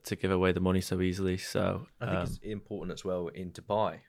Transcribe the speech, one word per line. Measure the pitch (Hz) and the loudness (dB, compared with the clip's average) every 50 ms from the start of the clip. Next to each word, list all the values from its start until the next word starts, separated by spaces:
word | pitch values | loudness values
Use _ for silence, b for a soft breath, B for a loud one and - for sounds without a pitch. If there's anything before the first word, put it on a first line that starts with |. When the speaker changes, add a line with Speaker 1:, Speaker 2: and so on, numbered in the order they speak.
| - | -4
Speaker 1:
to | - 104 | -6 -4
give | - - 95 | -2 0 2
away | 95 90 92 92 | 4 4 6 4
the | 90 90 | 4 4
money | 92 92 92 95 | 4 4 4 4
so | 90 - 95 92 | 2 2 0 2
easily. | 92 92 90 92 95 92 90 | 2 2 2 2 0 0 0
So, | 92 - - - - 98 92 95 - - - _ - | 0 -2 -4 -2 0 0 0 0 -2 -6 -10 _ -8
Speaker 2:
I | 120 | -4
think | - 92 92 | -2 0 0
Speaker 1:
um, | |
Speaker 2:
it's | 87 - - - | 0 -2 -4 -6
important | - 104 107 101 - - 104 95 78 90 | -6 -8 -8 -8 -8 -8 -8 -6 -6 -6
as | 87 - - | -8 -6 -4
well | 98 92 90 87 82 | -2 -2 -2 -2 -4
in | - - 92 90 | -6 -8 -8 -10
Dubai, | 85 - - - 101 107 107 90 80 82 - | -10 -10 -4 0 2 2 2 2 -2 -6 -12